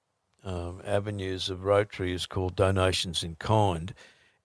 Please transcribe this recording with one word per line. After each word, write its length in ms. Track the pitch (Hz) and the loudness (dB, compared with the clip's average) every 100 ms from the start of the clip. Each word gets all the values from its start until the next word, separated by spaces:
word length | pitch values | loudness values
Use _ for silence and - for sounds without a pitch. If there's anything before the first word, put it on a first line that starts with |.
| _ _ _ _ | _ _ _ _
um, 380 | 98 90 87 92 104 | -10 -8 -8 -10 -2
avenues 640 | 101 104 101 95 95 90 | -2 0 -4 -4 -4 -6
of 140 | 92 | -4
Rotary 500 | 95 101 98 - 92 | 2 4 2 -2 -2
is 120 | 90 - | -2 -4
called 280 | 98 92 90 | -2 -2 2
Donations 680 | 95 98 92 90 92 82 | 4 4 2 2 -2 -4
in 120 | 85 82 | -6 -6
Kind, 580 | - 110 101 85 87 - - _ _ _ | 2 4 4 0 -6 -12 -20 _ _ _